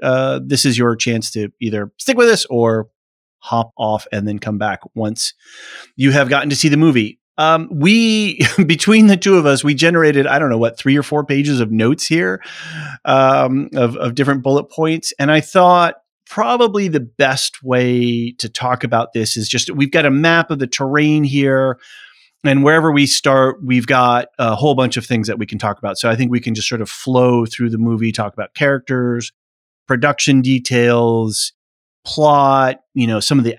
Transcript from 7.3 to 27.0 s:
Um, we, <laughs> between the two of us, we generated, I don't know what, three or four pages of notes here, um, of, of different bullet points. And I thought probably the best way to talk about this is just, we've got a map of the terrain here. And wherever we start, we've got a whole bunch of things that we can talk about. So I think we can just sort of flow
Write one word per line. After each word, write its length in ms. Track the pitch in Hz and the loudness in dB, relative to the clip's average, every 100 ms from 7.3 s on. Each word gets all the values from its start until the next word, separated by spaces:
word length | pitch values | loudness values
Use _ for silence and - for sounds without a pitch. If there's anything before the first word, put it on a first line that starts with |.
| - | -4
Um, 300 | 156 160 160 | 0 0 -2
we, 720 | 156 160 226 226 214 208 - 120 | -2 2 4 2 0 -2 -2 -2
<laughs> 140 | - 160 | 2 0
between 420 | 165 - 220 214 | 0 2 6 6
the 100 | 190 | 4
two 180 | 196 190 | 4 4
of 100 | 147 | 4
us, 160 | 135 | 2
we 120 | 143 139 | 0 0
generated, 500 | 165 170 156 139 139 | 2 2 2 2 2
I 140 | 139 | 0
don't 100 | 147 | 0
know 80 | 113 | 0
what, 200 | 117 - | -2 -2
three 180 | 135 139 | 0 0
or 60 | |
four 220 | 135 151 143 | 0 -4 -2
pages 340 | 139 143 135 | -2 0 0
of 100 | 110 | 0
notes 380 | 110 113 151 - | 0 0 0 -2
here, 340 | 165 185 185 - - 160 160 147 - | -2 -2 -6 -10 -18 -16 -14 -14 -10
um, 640 | - 135 131 135 131 131 - 135 | -2 2 2 2 0 -2 -4 -2
of, 220 | 120 120 | -2 -2
of 180 | 123 120 | -4 -2
different 260 | 135 139 | -2 -2
bullet 280 | 131 139 143 | 0 -2 -2
points. 400 | - 160 160 - - | -4 -4 -4 -6 -4
And 100 | 139 | 0
I 120 | 156 | 0
thought 540 | 151 190 180 180 170 - _ _ _ | 2 4 6 6 2 -2 _ _ _
probably 600 | - 233 240 233 202 190 | -4 -2 2 0 0 -2
the 140 | 151 | -2
best 600 | 117 - 135 135 - - | -4 -2 -2 -2 -6 -8
way 680 | 131 127 123 123 120 120 120 123 | -2 0 2 2 0 -2 -4 -8
to 80 | 113 | -12
talk 380 | - 127 123 123 | -6 -4 -4 -2
about 260 | 117 120 | -2 -2
this 240 | 117 110 117 | -4 -4 -4
is 140 | 107 | -4
just, 200 | 123 - | -4 -4
we've 220 | 147 139 | -2 0
got 140 | 165 143 | 2 2
a 40 | |
map 400 | 135 165 170 165 | 2 2 2 0
of 100 | 147 | -4
the 60 | 127 | -6
terrain 600 | - 135 147 151 151 143 | -6 -2 0 2 2 0
here. 520 | 143 139 135 135 123 - - - _ _ _ 147 | 0 0 0 0 -4 -10 -20 -20 _ _ _ 0
And 180 | 139 | 2
wherever 260 | 147 160 160 | 4 4 4
we 160 | 143 139 | 4 2
start, 520 | - 143 135 131 131 | 2 2 2 2 0
we've 240 | 131 127 120 | -2 0 2
got 440 | 131 123 120 123 - | 2 2 2 -2 -4
a 160 | 117 107 | -4 0
whole 180 | 147 | 0
bunch 220 | 170 127 120 | 2 0 -2
of 100 | - | -4
things 220 | 117 107 | -4 -2
that 100 | 113 | -6
we 80 | 104 | -8
can 140 | 110 | -6
talk 180 | 107 101 | -6 -6
about. 200 | 104 95 | -8 -4
So 120 | 117 | -2
I 60 | 113 | 0
think 160 | 123 | 0
we 80 | 123 | -2
can 160 | 120 107 | -4 -6
just 140 | - | -4
sort 120 | 117 | -6
of 80 | 104 | -8
flow 560 | - | -10